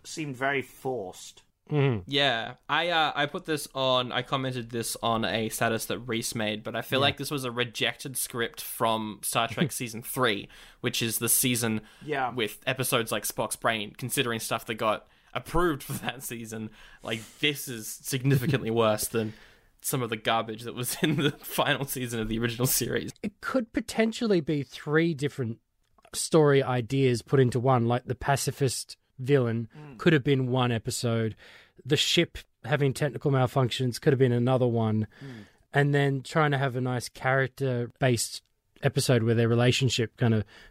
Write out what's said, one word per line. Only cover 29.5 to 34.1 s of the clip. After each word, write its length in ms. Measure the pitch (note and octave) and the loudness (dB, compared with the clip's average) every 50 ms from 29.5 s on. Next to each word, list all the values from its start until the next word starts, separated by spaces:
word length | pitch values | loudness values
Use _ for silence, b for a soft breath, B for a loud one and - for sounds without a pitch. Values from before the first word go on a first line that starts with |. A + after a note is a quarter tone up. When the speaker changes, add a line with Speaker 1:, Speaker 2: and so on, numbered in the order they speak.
| A2+ A#2 A2+ - - | 0 -2 -4 -6 -10
Speaker 1:
Mm. 200 | D3+ D3+ D3 C3 | -16 -18 -16 -6
Speaker 2:
could 160 | G#2+ - C#3 D#3+ | 0 2 4 4
have 100 | D3 A#2 | 4 4
been 240 | D3 C#3+ C3 C3 | 4 2 2 2
one 240 | B2 B2 C3 B2 A#2+ | 2 2 2 2 2
episode. 640 | A#2 A2+ - B2+ A#2 - - A#2+ A#2 A2+ A2+ A2 G#2+ B B B B B B B B B B | 0 -2 -2 -4 -6 -2 -2 0 0 0 0 -2 -4 B B B B B B B B B B
The 120 | B2+ D3+ | 0 0
ship 400 | D3 - - - F3 E3 - - - - _ _ _ - | 2 2 2 2 2 2 0 -2 -12 -18 _ _ _ -6
having 280 | A#2+ D3 C#3 C#3+ C3+ A#2+ | -2 0 2 2 2 0
technical 380 | - D3+ C#3+ A2+ B2 - D3+ | 0 -2 -2 -2 -2 0 2
malfunctions 680 | C#3 C3+ B2+ A#2+ - C#3+ C3 A2+ - - C3 B2 A#2 - | 2 4 2 2 2 2 0 0 0 -2 -2 -2 -2 0
could 120 | - D#3+ | 2 2